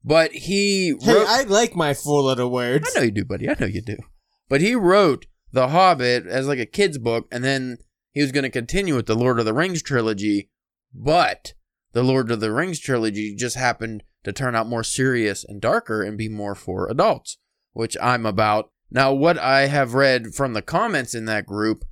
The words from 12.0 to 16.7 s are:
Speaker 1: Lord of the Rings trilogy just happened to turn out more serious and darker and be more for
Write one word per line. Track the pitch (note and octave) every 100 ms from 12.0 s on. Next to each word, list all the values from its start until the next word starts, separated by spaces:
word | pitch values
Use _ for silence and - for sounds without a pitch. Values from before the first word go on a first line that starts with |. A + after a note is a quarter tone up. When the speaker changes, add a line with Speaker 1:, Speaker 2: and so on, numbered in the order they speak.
Speaker 1:
Lord | B2+ C3 A#2
of | A2+
the | A2
Rings | A2 F3+ E3
trilogy | - B2+ A2 G#2 G#2+
just | G#2 B2 B2+
happened | B2+ A#2 A2+ G#2+ - _
to | -
turn | G2+ C3
out | A#2 A2+
more | A#2+
serious | A2+ - C3 B2 G#2+ G2
and | - G2+
darker | A2+ G#3+ A3+ G#2+
and | G2+ G#2+
be | A2
more | G#2+ G2+
for | G2 -